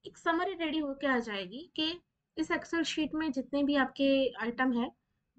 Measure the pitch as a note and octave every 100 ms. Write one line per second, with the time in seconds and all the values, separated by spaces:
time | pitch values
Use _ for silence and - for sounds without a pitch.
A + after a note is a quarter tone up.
0 | - - F4 E4 F#4 F4 E4 D#4 D4 C#4
1 | C#4+ B3+ A#3 G3+ F#3 A3+ F4 - D#4 F4
2 | _ _ _ - D#4+ E4 - E4 D#4 -
3 | D4+ D#4 D#4+ C4+ B3+ C#4 C#4+ C#4+ B3+ -
4 | C#4 C4+ C4 A#3+ A3+ A#3 C4 A#3 B3+ -
5 | _ _ _